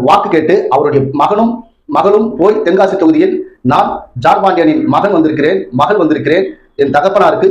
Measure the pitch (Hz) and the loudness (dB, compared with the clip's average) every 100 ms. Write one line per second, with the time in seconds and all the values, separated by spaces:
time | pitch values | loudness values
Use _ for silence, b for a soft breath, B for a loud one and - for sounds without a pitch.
0 | 123 196 202 165 156 202 - 139 147 139 | 2 0 2 0 2 0 0 0 0 0
1 | 135 139 147 208 226 233 - _ - 151 | -2 -2 0 0 -2 -4 -12 _ -6 -2
2 | 180 208 226 - 180 214 175 190 196 190 | 2 2 0 0 0 0 0 0 0 2
3 | 160 156 185 - B B 127 147 - - | 2 2 0 -2 B B -2 0 0 -4
4 | - - 160 202 196 170 156 147 - 143 | -12 -4 0 2 2 2 2 0 0 0
5 | 202 180 160 - 147 190 - 123 151 208 | 0 2 0 0 -2 -2 -4 -2 0 0
6 | 160 151 131 165 190 B B - 139 143 | 0 0 -2 -2 -2 B B -4 -2 0
7 | 185 202 175 - 190 | 0 2 0 2 0